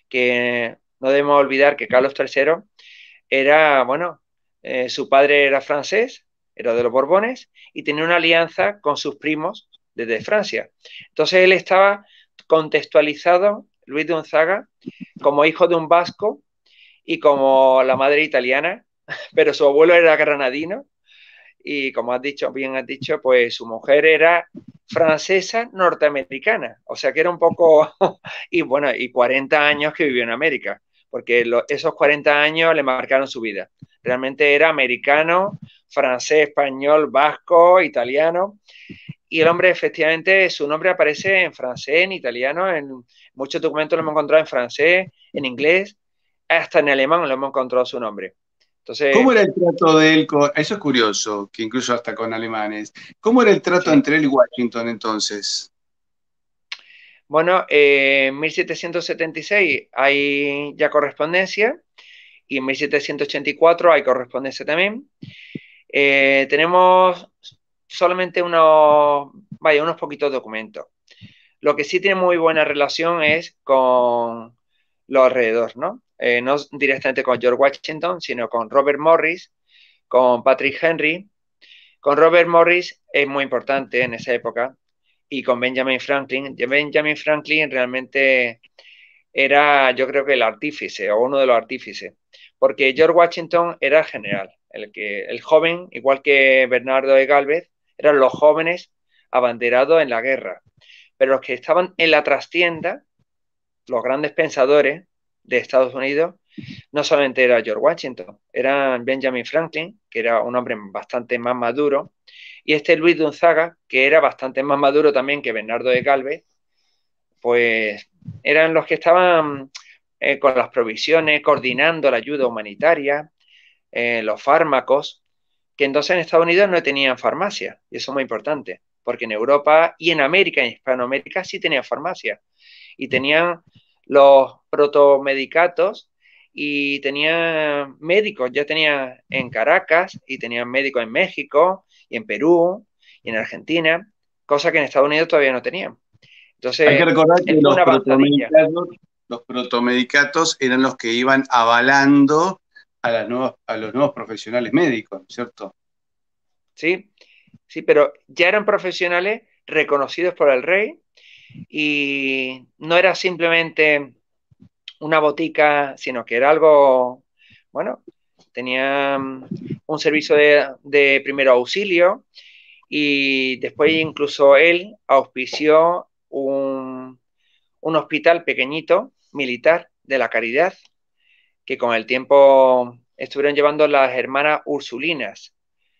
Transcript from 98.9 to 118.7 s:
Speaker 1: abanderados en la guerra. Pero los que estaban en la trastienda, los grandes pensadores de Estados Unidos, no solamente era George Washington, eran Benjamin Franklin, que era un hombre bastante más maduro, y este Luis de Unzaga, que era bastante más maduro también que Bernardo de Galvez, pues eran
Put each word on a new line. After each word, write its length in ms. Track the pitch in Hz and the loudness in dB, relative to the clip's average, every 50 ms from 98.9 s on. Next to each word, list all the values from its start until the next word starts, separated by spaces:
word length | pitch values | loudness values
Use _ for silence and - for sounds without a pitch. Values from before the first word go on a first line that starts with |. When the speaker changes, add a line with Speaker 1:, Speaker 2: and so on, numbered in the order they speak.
| _ _ _ _ _ _ _ _ | _ _ _ _ _ _ _ _
Speaker 1:
abanderados 720 | - 127 127 120 120 113 120 120 123 123 139 143 165 165 | -2 0 0 -2 -2 -2 -2 0 2 2 2 4 2 2
en 80 | 151 131 | 2 0
la 120 | 117 113 | -2 -4
guerra. 400 | 117 131 135 120 107 95 87 - _ _ _ _ _ _ - - _ _ _ | -2 -4 -4 -4 -6 -10 -14 -16 _ _ _ _ _ _ -20 -20 _ _ _
Pero 160 | - 131 131 | -2 0 2
los 100 | 135 131 | 2 0
que 120 | - - 135 | -2 -6 -10
estaban 400 | 123 - - - 175 180 180 - | -8 -4 0 0 0 0 -2 -2
en 160 | - 165 165 | -2 2 2
la 120 | 156 147 147 | 2 2 2
trastienda, 800 | 147 143 131 - - - 170 175 170 165 156 160 170 214 294 _ _ _ _ _ _ _ _ _ _ _ _ _ _ _ _ _ | 0 -2 -2 -4 -4 -2 -2 0 0 -2 -4 -6 -8 -8 -8 _ _ _ _ _ _ _ _ _ _ _ _ _ _ _ _ _
los 160 | - 127 117 113 | -8 -6 -4 -4
grandes 300 | 127 131 143 151 147 - | -4 -4 -4 -4 -4 -2
pensadores 720 | - 160 151 - 143 131 135 147 147 135 131 147 180 - _ _ _ _ _ _ _ _ | -2 -4 -2 0 0 2 4 4 4 2 2 -2 -6 -10 _ _ _ _ _ _ _ _
de 140 | _ 131 | _ -4
Estados 380 | 120 - - - 131 131 123 120 | -4 -2 0 0 0 0 0 -2
Unidos, 400 | 135 131 135 139 147 165 180 - _ _ _ _ - - - - - - _ | -6 -6 -4 -2 -2 -2 -4 -6 _ _ _ _ -20 -18 -18 -20 -20 -20 _
no 120 | - 147 143 | -6 -6 -2
solamente 400 | - 156 143 143 131 117 131 127 | 0 2 2 2 0 2 2 2
era 180 | 123 123 117 110 | 4 4 2 0
George 180 | 113 107 107 | -2 -4 0
Washington, 580 | 120 151 170 - - 135 123 - 90 87 - _ _ _ - | 0 0 0 -2 -6 -12 -12 -14 -16 -18 -20 _ _ _ -6
eran 500 | 127 123 135 139 139 139 135 127 120 120 | -4 -2 -2 0 0 0 -2 -2 -2 -4
Benjamin 420 | 123 135 135 131 131 127 123 117 | -6 -4 -4 -4 -4 -4 -6 -6
Franklin, 540 | - - 156 165 156 - 156 160 190 - _ _ | -4 -4 -4 -4 -4 -6 -10 -10 -10 -14 _ _
que 120 | _ - 113 | _ -8 -4
era 220 | 110 117 117 110 | -2 0 0 0
un 140 | 113 120 123 | 0 -2 -4
hombre 200 | 127 120 117 120 | -4 -4 -4 -8
bastante 640 | 107 104 101 95 101 - - - 123 113 - 123 120 | -10 -10 -12 -12 -12 -10 -8 -10 -10 -6 -6 -6 -4
más 160 | 120 123 127 | -4 -4 -4
maduro, 580 | 123 120 117 120 143 147 143 139 143 147 - _ _ _ - - - - - - - _ | -2 -4 -4 -2 -2 -2 -2 -2 -2 -4 -8 _ _ _ -20 -20 -20 -20 -20 -20 -12 _
y 100 | - 151 | -2 -2
este 220 | 151 151 - 165 | 0 2 0 0
Luis 220 | 156 160 170 175 | 2 4 2 2
de 80 | 151 160 | 2 -2
Unzaga, 500 | 147 - - - 170 160 156 165 170 - _ _ | -4 -2 2 2 2 4 2 0 -2 -6 _ _
que 180 | _ - 131 135 | _ 0 0 2
era 140 | 139 151 160 | 4 4 4
bastante 420 | 139 127 - - 131 131 117 131 | 4 2 -2 -4 -8 -6 -6 -4
más 160 | 135 147 143 | -2 -2 0
maduro 340 | 143 143 139 139 151 156 147 | 0 2 2 2 4 2 2
también 300 | 143 131 127 139 143 147 | 2 0 -2 -2 -4 -6
que 100 | 131 123 | -6 -6
Bernardo 380 | 110 110 104 110 117 120 120 127 | -8 -6 -6 -6 -6 -4 0 0
de 140 | 123 127 120 | 0 0 2
Galvez, 420 | 139 139 135 127 135 156 165 _ _ _ _ _ _ _ _ _ _ _ _ _ _ _ _ _ _ _ _ | 0 0 0 -2 -6 -8 -10 _ _ _ _ _ _ _ _ _ _ _ _ _ _ _ _ _ _ _ _
pues 640 | - 120 120 120 120 117 113 113 110 107 104 104 - _ _ _ _ - - - - | -2 0 2 2 2 2 0 -2 -2 -4 -6 -10 -14 _ _ _ _ -20 -20 -6 -2
eran 320 | 143 147 156 160 165 | 2 2 4 4 4